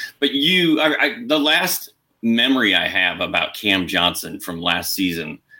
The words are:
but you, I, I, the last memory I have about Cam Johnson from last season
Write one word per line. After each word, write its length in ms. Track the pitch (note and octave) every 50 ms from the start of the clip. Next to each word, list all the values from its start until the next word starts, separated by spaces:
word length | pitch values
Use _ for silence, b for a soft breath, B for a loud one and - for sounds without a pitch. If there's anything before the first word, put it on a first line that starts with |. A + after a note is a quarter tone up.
| B B B _
but 140 | C#3+ C#3 C3
you, 480 | C#3 C#3+ E3 F#3 F3+ F3 E3 D#3 C#3+
I, 120 | D3+ D#3 D3 -
I, 220 | D3 D3 - - A#2+
the 140 | A#2 D3+ D#3
last 540 | C#3+ D3+ D#3 E3+ F#3 F3+ - - - - _ _ _ _ _ _
memory 540 | - A#2 A2+ A#2 A#2+ C3 C3+ B2+ A#2 G2+ F#2
I 140 | F2 E2+ E2
have 320 | F#2 F#2+ F#2 F2+ E2+ E2+
about 320 | F2+ F2 F#2+ F2 D#2 - -
Cam 340 | - - G#2 G2 F#2+ F2+
Johnson 540 | D#2+ F#2 F2 F2 F2 E2+ - - E2 E2 -
from 180 | - - E2+ E2+
last 340 | F2 F2+ E2+ F2 F2+ - -
season 460 | - F#2+ F2+ E2+ E2 D#2 D#2 D#2 - _ b b